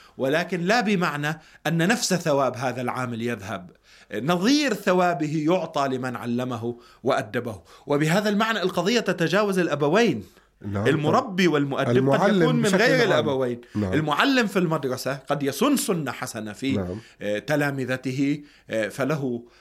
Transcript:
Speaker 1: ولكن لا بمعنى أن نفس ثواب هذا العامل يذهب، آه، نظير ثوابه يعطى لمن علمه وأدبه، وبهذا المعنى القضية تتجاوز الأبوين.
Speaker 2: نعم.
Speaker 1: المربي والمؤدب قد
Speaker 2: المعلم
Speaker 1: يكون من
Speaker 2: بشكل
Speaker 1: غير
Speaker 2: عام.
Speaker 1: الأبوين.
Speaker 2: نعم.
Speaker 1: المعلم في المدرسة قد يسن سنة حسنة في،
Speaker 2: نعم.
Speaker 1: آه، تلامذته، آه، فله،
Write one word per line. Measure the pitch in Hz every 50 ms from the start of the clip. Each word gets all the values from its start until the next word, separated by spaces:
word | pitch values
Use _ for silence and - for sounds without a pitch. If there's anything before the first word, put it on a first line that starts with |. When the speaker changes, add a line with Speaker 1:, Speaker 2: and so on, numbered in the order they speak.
| - - _ -
Speaker 1:
ولكن | 120 135 147 160 175 175 190 170
لا | 170 180 214 240
بمعنى | 214 214 208 185 180 160 147 147 143 151 160 160 - - - - -
أن | 151 165 160 160 185
نفس | 240 233 - - 190
ثواب | 165 - 160 143 139 135 123 110
هذا | 113 135 127 120 123
العامل | 127 120 104 123 127 123 120 110 113
يذهب، | 120 120 104 95 101 107 95 90 - - _ _ _ - - - - -
آه، | 107
نظير | 117 156 180 175 180 233 285 294 302 269 220
ثوابه | 190 - 202 185 180 180 175 170 160 156 147 147 160 151 156
يعطى | 180 185 165 165 - 147 139 135
لمن | 131 127 127 127 123
علمه | 107 101 120 120 120 127 127 123 110 113 120 120 - - - - _ -
وأدبه، | 131 127 135 127 107 104 123 113 120 104 92 - - - - -
وبهذا | - 143 143 156 156 170 208 202 214
المعنى | 208 202 220 220 226 202 175
القضية | 185 180 180 170 196 240 233
تتجاوز | 202 202 175 - 170 156 160 202 214 202 190 185
الأبوين. | 175 156 147 139 147 143 160 214 240 208 139 110 95 - - - _ _ _ - -
Speaker 2:
نعم. | 104 101 101 104
Speaker 1:
المربي | 127 147 151 147 151 175 233 277 240 190 175 185 170
والمؤدب | 151 147 143 139 135 113 135 120
قد | 120
Speaker 2:
المعلم | 127 131 135 135 - 180 208 214 185 165
Speaker 1:
يكون | - 247
من | 233 226
Speaker 2:
بشكل | 214 190
Speaker 1:
غير | 185 220 262 269 254
Speaker 2:
عام. | 233 202
Speaker 1:
الأبوين. | 165 156 156 151 139 131 131 123 120 120 120 - -
Speaker 2:
نعم. | 107 104 92 95
Speaker 1:
المعلم | 147 156 151 147 - 220 277 269 254 233
في | 196 - 202
المدرسة | 175 160 160 151 135 131 123 117 - 131 139
قد | 143 - - 147 143 139
يسن | 135 131 - 220 294 285
سنة | - - - 196 170 147 123 113
حسنة | - 131 120 - 117 107 107 101
في، | - 131 135 -
Speaker 2:
نعم. | 101 92 90 90 110 - - - - 101
Speaker 1:
آه، | 104 104 104
تلامذته، | 104 - 151 147 143 143 139 135 131 117 131 127 - 135 127 127 135 139 151 147 143 - - _ _ -
آه، | 110 110 107 98
فله، | - - 127 131 156 143 143 127 120 117 117 - _ _